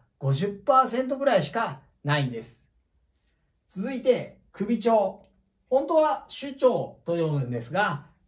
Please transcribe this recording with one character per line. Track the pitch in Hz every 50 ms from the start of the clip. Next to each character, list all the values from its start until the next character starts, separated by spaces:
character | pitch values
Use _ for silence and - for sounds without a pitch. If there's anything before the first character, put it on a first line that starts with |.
| _ _ _ -
五 | 143 135 135
十 | 139 185 202
パ | 202 - - - 269 262
ー | 254
セ | - 233 254
ン | 262
ト | 254 277
ぐ | 262 277
ら | 277 233
い | 185
し | 147 -
か | - 226 226 190 139 - _ _ _ _ -
な | 143 147 147
い | 135
ん | 123
で | 120 113 110
す。 | - - _ _ _ _ _ _ _ _ _ _ _ _ _ _ _ _ _ _ _ _ _ _ _
続 | - 185 208 262 269
い | 240
て、 | - 262 233 170 - - - _ _ _
首 | - - 196 208 240 -
長。 | - 233 226 214 196 190 - - _ _ _ _ _ _ _ _ _ -
本 | 254 269 330
当 | 320 339
は | 320 311 302 - - -
首 | - - - 262 285 262
長 | - - 254 214 151 - - - _ _
と | - 170
読 | 170 165 156
む | 151 143
ん | 131 120
で | 120 117
す | 113 -
が、 | 151 190 208 196 156 139 - - _ _ _